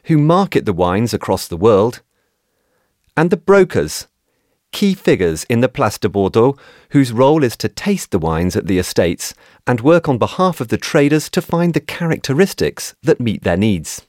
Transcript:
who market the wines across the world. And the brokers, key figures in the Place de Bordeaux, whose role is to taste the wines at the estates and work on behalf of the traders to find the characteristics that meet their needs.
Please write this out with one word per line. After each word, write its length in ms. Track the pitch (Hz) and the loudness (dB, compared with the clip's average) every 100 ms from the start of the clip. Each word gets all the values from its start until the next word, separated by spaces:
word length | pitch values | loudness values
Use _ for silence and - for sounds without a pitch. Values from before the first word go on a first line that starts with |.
| - | 0
who 120 | 156 | 2
market 480 | 151 175 190 - - | 4 2 2 -2 -2
the 80 | |
wines 400 | 85 90 95 117 | 0 0 0 -2
across 340 | - - 95 - | -4 -4 -4 -4
the 80 | 85 | 0
world. 460 | 107 98 113 - _ _ _ _ _ _ _ _ _ _ _ - | 4 4 2 -4 _ _ _ _ _ _ _ _ _ _ _ -2
And 140 | 170 | 0
the 80 | 180 | 0
brokers, 680 | - 196 185 98 78 - - _ _ _ _ _ _ | 4 4 4 0 -4 -6 -14 _ _ _ _ _ _
key 200 | - 202 | -2 -2
figures 520 | 185 - 117 87 80 - | 0 0 2 0 -2 -2
in 160 | 117 | 0
the 80 | 123 | 0
Place 280 | 147 113 - | 0 -2 -2
de 120 | 101 | -2
Bordeaux, 480 | 101 95 110 131 135 - - _ | 0 0 2 2 0 -10 -20 _
whose 240 | 143 127 | 0 2
role 320 | 113 135 160 127 | 2 2 2 0
is 100 | - | -2
to 140 | 107 | -8
taste 420 | - 196 196 - | -6 -4 -4 -2
the 80 | 95 | -4
wines 380 | 80 80 90 104 | -2 -2 -2 -2
at 100 | - | -2
the 100 | 92 | -2
estates 560 | 90 - 87 - - - _ _ - | 0 0 0 -2 -10 -16 _ _ -4
and 140 | 123 | 0
work 300 | 127 170 160 | 2 2 2
on 80 | 120 | -2
behalf 420 | 104 - 185 165 | -2 0 -2 -2
of 80 | 127 | -4
the 100 | 107 | -6
traders 520 | - 156 143 151 - | -2 0 2 0 -2
to 120 | - | -6
find 320 | - 170 175 | -4 0 0
the 60 | 151 | -2
characteristics 1120 | - - 170 - - 135 190 - 76 - - - | -6 -6 -4 -4 -2 0 0 0 -4 -4 -12 -4
that 200 | 143 - | -2 0
meet 220 | 120 92 | -2 -2
their 120 | 95 87 | -2 0
needs. 500 | 110 90 76 - | 0 0 -6 -14